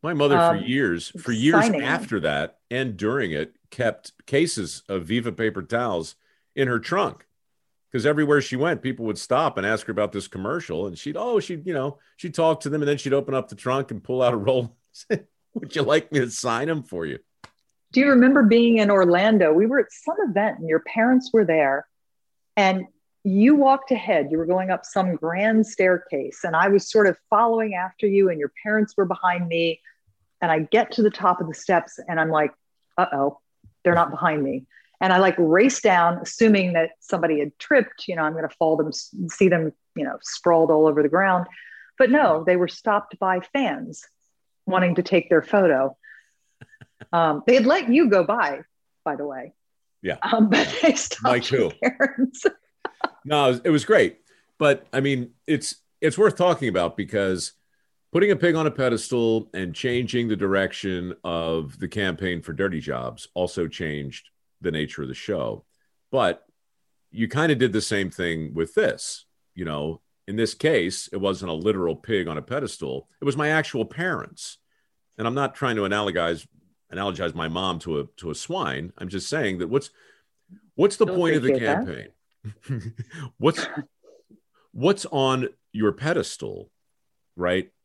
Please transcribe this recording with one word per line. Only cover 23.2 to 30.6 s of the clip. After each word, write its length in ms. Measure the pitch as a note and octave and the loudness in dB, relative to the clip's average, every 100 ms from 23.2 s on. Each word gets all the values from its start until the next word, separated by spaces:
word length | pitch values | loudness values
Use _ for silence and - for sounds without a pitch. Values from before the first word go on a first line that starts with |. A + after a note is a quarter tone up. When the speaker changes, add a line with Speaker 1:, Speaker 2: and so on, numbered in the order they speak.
Speaker 2:
you 320 | G3 F#3+ A#3 D4 | -2 4 6 6
walked 340 | C4+ C#4 - | 6 4 0
ahead. 380 | A#3 - F3 C#3+ | -4 2 0 2
You 80 | D#3 | -2
were 80 | E3 | 0
going 240 | F3+ F#3 | 0 0
up 140 | F3+ | -4
some 320 | - - F#3 E3 | -4 -2 -2 -2
grand 500 | D#3+ F3 G#3+ A3 G#3+ | -4 0 2 2 2
staircase, 800 | - F#3 F3 - C#3+ C3 - | 2 2 2 -2 -6 -6 -6
and 100 | F3+ | -2
I 140 | D#3+ F#3+ | 2 4
was 200 | G3 - | 4 4
sort 200 | A3 G3+ | 2 4
of 100 | E3+ _ | 2 _
following 460 | G#3+ A#3 A3+ A3 | 2 4 2 -2
after 320 | F#3 F#3 _ G#3 | -4 -6 _ 2
you, 220 | G3 F#3+ | 4 4
and 100 | D#3+ | 2
your 140 | C#3 - | -6 -6
parents 340 | G#3+ G#3+ G#3 - | -2 0 0 0
were 80 | |
behind 440 | F#3 F#3 F3+ F3+ E3+ | 0 0 0 0 -2
me. 320 | E3 E3 D#3+ _ _ _ _ _ _ | 0 0 -2 _ _ _ _ _ _
And 120 | E3+ | 0
I 80 | D#3 | 0